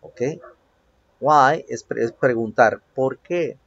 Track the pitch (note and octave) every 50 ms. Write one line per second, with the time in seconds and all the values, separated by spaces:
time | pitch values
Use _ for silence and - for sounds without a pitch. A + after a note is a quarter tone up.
0 | _ - _ - B2 C3 D#3+ F3 - - - _ _ _ _ _ _ _ _ _
1 | _ _ _ _ A#2+ C3+ D3+ D3+ C3+ C3 D3+ E3 - - - A2 - _ - A2+
2 | A#2 A#2 A2+ _ - C3+ B2 A2+ A#2 A2 A2 - B2 A2 G#2 - _ _ _ -
3 | C3 C3 B2+ - _ _ F3 F3 E3+ C3 - _ _